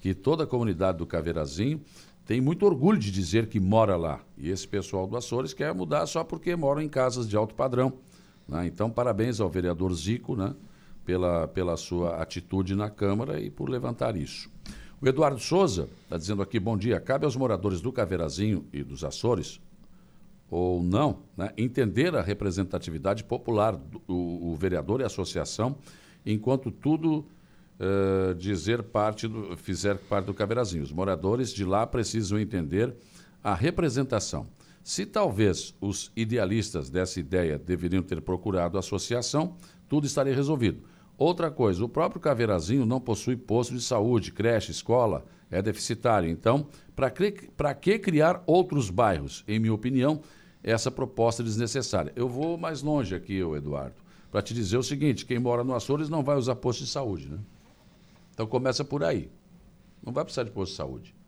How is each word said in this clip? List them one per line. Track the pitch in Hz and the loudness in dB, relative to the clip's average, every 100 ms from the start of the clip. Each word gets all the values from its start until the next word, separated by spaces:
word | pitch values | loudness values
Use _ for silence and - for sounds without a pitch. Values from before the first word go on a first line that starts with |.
Que | 95 | -2
toda | 92 - 160 | 0 0 2
a | 139 | 2
comunidade | 123 117 85 95 87 | 0 0 2 2 0
do | 82 | -2
Caveirazinho | 85 80 80 73 73 117 156 - - - - | -2 -2 -2 -4 -2 -2 -2 -8 -20 -20 -20
tem | - 117 | -2 2
muito | 131 175 | 2 4
orgulho | 202 156 120 131 | 4 6 4 4
de | 104 | 2
dizer | 95 87 107 110 | 0 2 2 2
que | - | 2
mora | 92 110 107 90 | 4 6 6 4
lá. | 82 67 - - | 0 -4 -10 -8
E | 69 | -4
esse | 92 - | -4 -4
pessoal | 101 95 98 95 | -4 -2 -4 -4
do | 113 | -6
Açores | 120 139 135 | -4 -4 -4
quer | - 147 | -4 -4
mudar | 175 175 147 160 | -2 0 0 0
só | 165 | -2
porque | 165 165 170 | -4 -4 -4
moram | 175 143 147 | 0 0 0
em | 151 | 0
casas | 139 127 123 113 | 0 0 0 0
de | 104 | 0
alto | 107 | 0
padrão, | - 131 123 131 127 - - - - - | 0 0 4 2 0 -14 -20 -20 -20 -8
né? | 80 | -4
Então, | 87 - 110 | -4 -2 -2
parabéns | 117 123 101 113 107 | 0 0 2 0 0
ao | 101 | 0
vereador | 92 87 85 92 | 0 0 0 0
Zico, | 87 80 120 - - | 0 -2 -2 -2 -2
né? | 98 135 - - - - | -2 -4 -16 -20 -20 -16
Pela, | - 90 90 85 80 | -2 2 4 2 0
pela | - 90 82 | 0 0 -2
sua | - 87 85 82 | -2 -2 0 -2
atitude | 80 - 87 95 92 98 | -4 -6 -2 0 0 0
na | 104 | -2
Câmara | - 101 101 117 - | 0 0 0 -2 -4
e | - | -6
por | - 135 | -6 -4
levantar | 127 127 120 123 104 | -4 -4 -2 -2 -2
isso. | 73 - - - - - - - | -6 -10 -14 -18 -16 -16 -16 0
O | 131 | 2
Eduardo | 131 151 135 | 4 4 2
Souza | - 170 190 92 73 - - | 0 4 4 2 -4 -8 -8
tá | 85 | -8
dizendo | 80 104 | -2 -2
aqui, | 95 110 | 0 0
"Bom | 98 107 | 0 0
dia, | 104 95 | 2 0
cabe | - 135 | 0 0
aos | 151 | 0
moradores | 123 131 101 101 92 | 0 0 2 0 0
do | 95 | -2
Caveirazinho | 123 101 90 82 78 107 98 - | -2 0 0 -2 0 0 0 -2
e | 71 | -8
dos | 65 69 | -8 -6
Açores, | 76 - 113 110 73 - - - - - - - - - - | -8 -2 0 0 -2 -10 -20 -20 -20 -20 -20 -20 -20 -20 -6
ou | 85 90 90 | -2 0 2
não, | 87 101 147 - - - | 2 4 2 0 -10 -8
né, | 95 - | -8 -2
entender | 120 123 117 90 165 | -2 2 0 2 2
a | 156 | 2
representatividade | 92 101 101 90 92 90 - 80 71 104 | 0 0 -2 0 -2 -2 -6 -4 0 -2
popular, | - - - 110 107 92 | -2 -6 0 2 2 0
do, | 71 101 - | -8 -16 -4
o, | 90 87 85 85 | -2 -2 -4 -4
o | 80 | -2
vereador | 92 90 71 120 | 0 0 0 0
e | |
a | 123 | 0
associação, | - 90 - 73 - 113 139 - - - - - | -2 -4 -4 -4 -2 -2 -2 -12 -20 -20 -14 -4
enquanto | 107 107 135 127 | -2 2 0 -2
tudo, | 92 143 156 160 156 147 - - - - - | -4 0 2 2 0 -4 -18 -20 -20 -20 -6
eh, | 95 98 95 95 95 | 0 2 2 2 2
dizer | 90 92 98 80 120 | 0 -2 -2 0 0
parte | 110 110 107 107 113 | 0 0 0 0 -6
do, | 110 98 87 | -6 -8 -10
fizer | - 90 98 95 | -6 -2 0 0
parte | - 101 95 | 0 -2 -2
do | |
Caveirazinho. | 95 101 117 113 85 | -2 0 0 0 -2
Os | 69 | -4
moradores | 76 95 92 92 117 123 | -2 0 2 2 2 0
de | 98 | -2
lá | 95 98 113 | 0 2 2
precisam | 123 110 110 101 104 | 0 -2 -2 0 0
entender | 104 92 78 90 123 120 - - - - | 0 -2 0 2 0 -2 -18 -20 -20 -10
a | 107 | -4
representação. | 95 131 175 165 120 135 110 - 78 58 - - - | 0 0 2 0 0 0 0 -2 -6 -8 -16 -20 -20
Se | - - 208 | -10 -6 -2
talvez | 220 196 101 107 85 - - | 0 0 4 4 4 -4 -6
os | 98 101 - | -4 -4 -6
idealistas | - 110 120 95 110 101 87 65 | -4 -2 0 2 0 0 -4 -4
dessa | 80 92 - | -2 -2 -2
ideia | 71 90 85 73 | -2 0 2 0
deveriam | 78 90 87 92 | -2 -2 0 0
ter | 90 85 | 0 -6
procurado | 76 92 107 92 87 95 | -4 -4 0 0 0 -2
a | |
associação, | 90 98 - 117 120 143 170 - - - - | -2 -4 -2 -4 0 0 -2 -6 -20 -20 -2
tudo | 147 143 | -2 0
estaria | - 139 | 0 2
resolvido. | 131 143 151 110 - - - - - | 2 2 2 2 0 -10 -20 -20 0
Outra | 151 175 165 | 0 2 -2
coisa, | 143 117 90 | 2 2 2
o | 113 | 0
próprio | 143 170 - | 0 0 0
Caveirazinho | 151 123 113 92 80 135 | 0 2 4 2 2 2
não | 117 127 | 2 0
possui | 123 104 - 127 | 0 -2 0 -4
posto | - 113 123 | 0 0 2
de | 127 | -2
saúde, | 117 120 107 120 87 | 0 2 4 2 0
creche, | - 113 113 - | 0 2 2 0
escola, | 80 - 117 113 78 - - _ | -10 2 4 4 0 -6 -20 _
é | 85 | -2
deficitário. | 101 98 - 113 120 110 85 | -2 -2 -4 -2 2 4 2
Então, | 82 110 135 147 - - - | 0 2 2 0 -12 -16 -2
pra | 127 | -2
cri-, | - 202 202 - - | 2 -2 -2 -16 -4
pra | 147 | -4
que | 139 - 226 | 0 2 2
criar | - 156 156 180 - | 2 4 4 4 4
outros | 165 180 147 110 | 4 4 2 0
bairros? | 90 113 87 69 - - | 4 4 4 -2 -10 -2
Em | 107 | 0
minha | 110 | 2
opinião, | 110 117 131 131 156 - - - - | 2 2 2 4 2 -4 -20 -20 -10
essa | - 113 127 | 0 2 0
proposta | 127 127 - 117 113 | -2 -6 2 2 2
é | |
desnecessária." | 113 107 117 135 117 101 80 - | -2 0 0 -2 -2 0 -2 -2
Eu | 123 | -2
vou | 123 156 170 | -2 -4 -2
mais | 165 151 | -4 -4
longe | 143 147 107 | 0 0 0
aqui, | 90 87 98 | -4 -2 -2
ô | 87 76 | 0 -2
Eduardo, | 73 71 65 - - - - | -4 -6 -6 -12 -20 -20 -4
pra | 104 | -4
te | - | -2
dizer | 113 101 117 | -2 0 0
o | |
seguinte: | - 143 147 107 - | 0 0 2 0 -2
quem | 123 | -2
mora | 123 120 | 2 0
no | 123 | 0
Açores | 127 - 147 156 | -2 0 -2 0
não | 160 | -2
vai | 139 143 | 2 2
usar | 120 117 | 0 -2
posto | 123 117 | -2 -2
de | 135 | -4
saúde, | 147 127 90 67 | -6 -4 -6 -8
né? | 78 104 - - - - - - - - | -12 -12 -16 -20 -20 -20 -20 -20 -20 -20
Então, | - 110 | -8 -2
começa | 123 131 123 | 0 0 0
por | 143 143 | -2 -2
aí. | 165 131 71 - - - - - - - | 0 0 -4 -14 -20 -20 -20 -20 -20 -16
Não | - | -8
vai | 127 | -6
precisar | - - | -4 -4
de | 117 | -6
posto | 101 92 | -4 -6
de | - | -4
saúde. | 69 64 - - | -8 -8 -14 -20